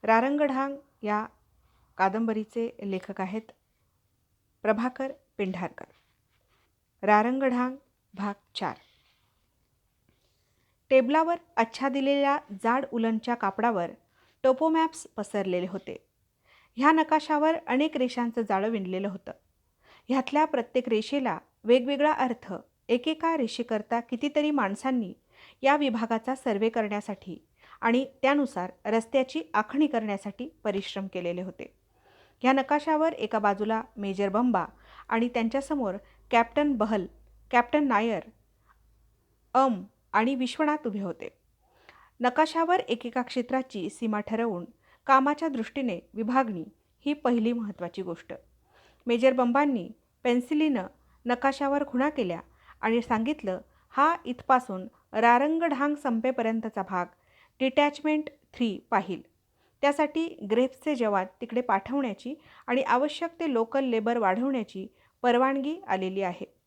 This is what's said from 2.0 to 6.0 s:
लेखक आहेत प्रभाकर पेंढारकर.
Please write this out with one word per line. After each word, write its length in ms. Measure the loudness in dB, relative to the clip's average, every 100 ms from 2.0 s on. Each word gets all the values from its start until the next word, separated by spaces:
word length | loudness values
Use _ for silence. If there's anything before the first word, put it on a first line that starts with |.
| 0 2 -2 -2 -4 -6 -6 -6
लेखक 380 | -6 -6 -6 -8
आहेत 220 | -6 -8 -12 -20 _ _ _ _ _ _ _ _ _ _
प्रभाकर 500 | -2 0 -2 -4 -10 -10 _ -6
पेंढारकर. 460 | -6 -4 -8 -10 -20 _